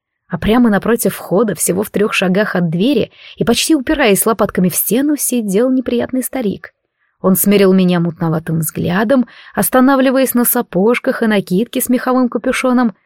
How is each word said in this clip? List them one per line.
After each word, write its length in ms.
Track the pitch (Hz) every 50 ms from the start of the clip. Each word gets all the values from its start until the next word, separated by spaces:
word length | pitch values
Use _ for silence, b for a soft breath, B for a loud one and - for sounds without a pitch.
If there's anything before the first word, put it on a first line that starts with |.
| _ _ _ _ _ _
А 100 | - 160
прямо 320 | - 202 220 254 240 226
напротив 440 | 202 185 - - 233 226 - 196 -
входа, 400 | - - - 170 190 247 208 170
всего 280 | - - - 175 185 214
в 80 | -
трёх 240 | - 190 202 214 -
шагах 400 | - 190 180 185 202 214 196 -
от 160 | 185 175 165
двери 420 | 160 170 202 269 294 214 160 - B B B B B
и 80 | B 160
почти 300 | - 240 - - - 320
упираясь 500 | 285 247 - 311 285 277 214 196 - -
лопатками 460 | 220 226 - 214 196 - 214 180 180
в 40 | -
стену, 420 | - - - 202 254 277 302 302
сидел 540 | 269 - - 254 240 214 202 185 202 247 262
неприятный 520 | 262 262 254 - 240 233 233 - - 254 240
старик. 520 | - - 262 226 196 185 - - - - _ _ _ _ _ _ _ _ _
Он 160 | - 185 190
смерил 360 | 180 - 196 202 196 196 190 190
меня 280 | 190 185 175 180 175
мутноватым 600 | 170 170 165 - 170 165 160 160 160 - 160 165
взглядом, 640 | 156 - - 170 165 165 175 190 233 214 277 254 233 B B B B B B
останавливаясь 800 | - 196 - - 262 254 269 277 262 262 269 254 269 269 247 -
на 100 | 240 240
сапожках 800 | - - 247 233 - - 175 196 226 247 - - 269 247 - 233
и 40 |
накидке 540 | 220 214 202 185 - 180 185 240 - - 262
с 80 | - -
меховым 400 | 247 240 - 254 254 254 254 240
капюшоном. 680 | - 233 - 262 247 - - 254 247 247 247 226 - _ _